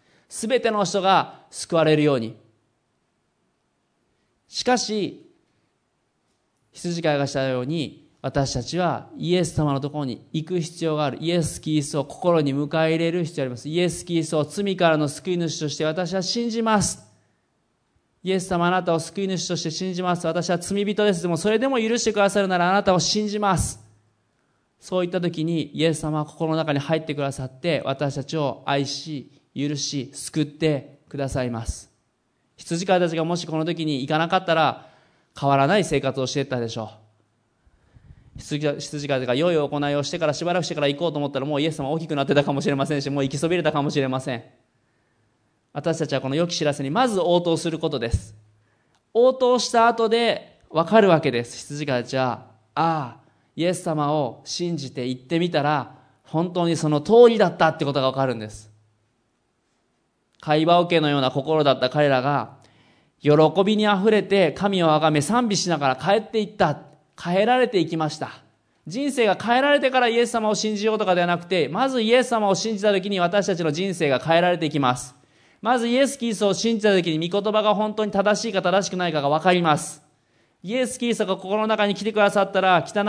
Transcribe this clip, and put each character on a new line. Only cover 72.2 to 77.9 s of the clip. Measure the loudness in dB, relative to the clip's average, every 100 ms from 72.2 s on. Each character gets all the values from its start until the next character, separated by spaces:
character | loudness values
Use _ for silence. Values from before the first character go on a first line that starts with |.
ス | 4
様 | 0 2
を |
信 | 0 -2 0
じ |
た | 2
時 | 2 0
に | 0
私 | 2 2 0
た |
ち | 0
の | -2
人 | -2 -4
生 | 0 0
が | 0
変 | 2 4
え |
ら | 4
れ | 2
て | 0
い |
き | 0
ま | 0 0
す。 | -6 -18 _ _ _ _
ま | -2 0
ず | 2
イ |
エ | 2 0
ス・ | 0
キ | -4
リ |
ス | 0
ト | 0
を |
信 | 0 0 2
じ |
た | 2
時 | 2 2 -2
に、 | -2
御 | -2
言 | 0
葉 | 2
が | 2 2
本 | 0